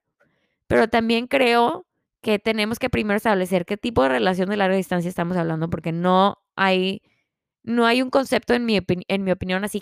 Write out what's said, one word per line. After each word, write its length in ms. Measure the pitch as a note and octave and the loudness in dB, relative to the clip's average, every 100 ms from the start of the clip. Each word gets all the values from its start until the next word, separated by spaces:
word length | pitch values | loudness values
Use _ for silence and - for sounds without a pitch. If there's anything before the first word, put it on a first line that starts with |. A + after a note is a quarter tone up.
| _ _ _ _ _ _ - | _ _ _ _ _ _ 0
pero 200 | A#3+ A3+ | 2 4
también 400 | A#3 A3+ A#3 B3 | 2 2 0 0
creo 580 | C#4 B3 A#3 A#3 F4 - _ _ _ | 2 4 4 2 -2 -12 _ _ _
que 180 | - G#3 | -2 -2
tenemos 400 | A3+ A3 G#3 A#3 | 0 -2 -2 -4
que 100 | B3+ | -4
primero 280 | A#3 G#3+ G3+ | -2 0 0
establecer 480 | A#3 F#3+ F3+ F#3 E3+ | 0 0 0 -2 -2
qué 120 | G#3 | -6
tipo 260 | A#3+ A#3 | -2 0
de 60 | C4 | 2
relación 400 | B3+ F#3+ F#3 F#3 | 2 0 0 -2
de 80 | G#3 | 0
larga 180 | F#3+ F#3+ | 0 0
distancia 340 | F3+ F3+ F3 | -2 -4 -4
estamos 280 | F3+ E3+ F3+ | -4 -4 -2
hablando, 320 | E3 D#3+ E3 | -2 -4 -4
porque 220 | D#3+ E3 | -6 -6
no 480 | E3 F3+ F#3 G3 - _ - | -2 2 4 2 0 _ -2
hay, 480 | F#3+ F#3 F#3+ G3+ _ _ _ _ _ _ | 0 0 0 -6 _ _ _ _ _ _
no 220 | - A#3+ A#3 | -4 0 2
hay 160 | B3 | 2
un 80 | C4 | 2
concepto 440 | C#4 C4 B3 - | 0 0 -2 0
en 120 | A#3+ A#3 | 0 2
mi 140 | G3+ | 0
opin-, 260 | F3+ F3+ - | 0 -4 -2
en 160 | G3 | -2
mi 80 | F#3+ | -2
opinión 320 | F3+ F#3 F#3 | -2 -2 -4
así 180 | G#3 G#3 | -4 -8